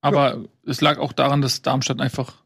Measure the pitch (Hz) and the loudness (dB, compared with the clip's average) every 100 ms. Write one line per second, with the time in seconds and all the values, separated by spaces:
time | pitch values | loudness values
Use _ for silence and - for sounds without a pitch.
0 | 143 143 139 113 - _ - 139 - 151 | 2 2 2 0 -12 _ -8 0 2 2
1 | 147 - 135 143 135 - - 135 127 120 | -2 0 2 2 0 -2 -2 -2 -2 -2
2 | 127 - 127 - | -2 -4 -8 -10